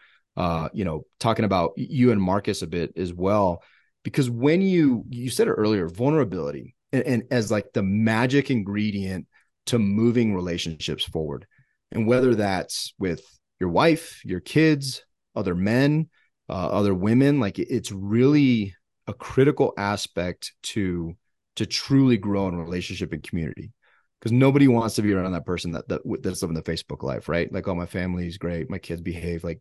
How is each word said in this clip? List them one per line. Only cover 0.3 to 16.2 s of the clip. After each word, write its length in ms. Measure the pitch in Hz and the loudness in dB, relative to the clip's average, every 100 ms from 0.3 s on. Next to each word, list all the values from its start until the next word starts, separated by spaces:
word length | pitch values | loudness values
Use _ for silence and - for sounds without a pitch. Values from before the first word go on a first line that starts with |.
| - | -4
uh, 320 | 87 82 78 | -2 -2 -4
you 120 | - | -6
know, 200 | 90 78 - _ | -6 -6 -10 _
talking 260 | 120 113 | 0 2
about 280 | 107 95 82 - | 2 2 0 -4
y-, 120 | - | -6
you 220 | 139 123 | 2 4
and 100 | 107 | 4
Marcus 400 | 92 98 101 98 | 2 0 -2 -4
a 60 | 87 | -4
bit 240 | 87 82 82 | -4 -4 -4
as 160 | 90 | -6
well, 480 | 90 95 107 95 87 - _ _ _ | -2 0 2 2 0 -10 _ _ _
because 260 | - - 127 | -4 -2 0
when 320 | 117 139 170 | 0 2 4
you, 420 | 190 180 147 117 - | 4 4 4 2 -4
you 220 | 123 131 | -8 -6
said 180 | - 220 | 0 0
it 40 | |
earlier, 360 | - 107 104 85 | 2 2 2 -2
vulnerability 880 | 87 127 156 113 90 73 71 - _ _ | 0 2 2 0 -2 -6 -8 -12 _ _
and, 100 | - | -2
and 200 | 143 120 - | 0 -2 0
as, 180 | 123 101 | -2 0
like, 220 | 107 - | -2 -2
the 100 | - | -2
magic 680 | - 104 110 113 127 143 139 | 0 2 2 2 2 2 2
ingredient 720 | 123 98 101 107 101 95 92 - _ _ _ - | -2 -2 -2 -2 -4 -4 -6 -10 _ _ _ -2
to 140 | 117 | 0
moving 520 | 101 101 117 117 113 | 2 2 2 4 2
relationships 680 | 95 90 85 85 78 - 73 | 0 -2 -4 -6 -8 -8 -6
forward. 420 | - 82 76 67 - _ _ _ _ | -6 -6 -6 -8 -12 _ _ _ _
And 160 | - 107 | -2 2
whether 300 | 127 127 110 | 4 4 2
that's 580 | 101 92 - - - - | 0 -2 -4 -8 -10 -6
with 240 | 92 82 - _ _ _ | -4 -4 -8 _ _ _
your 120 | - | 0
wife, 520 | 92 160 156 - - | 4 4 4 -2 -16
your 140 | 107 90 | -8 -8
kids, 640 | - 147 156 147 135 - - _ _ | -2 2 4 2 -2 -10 -16 _ _
other 220 | 117 - 87 | -6 -2 0
men, 520 | 98 120 143 151 160 _ | 2 4 4 2 -2 _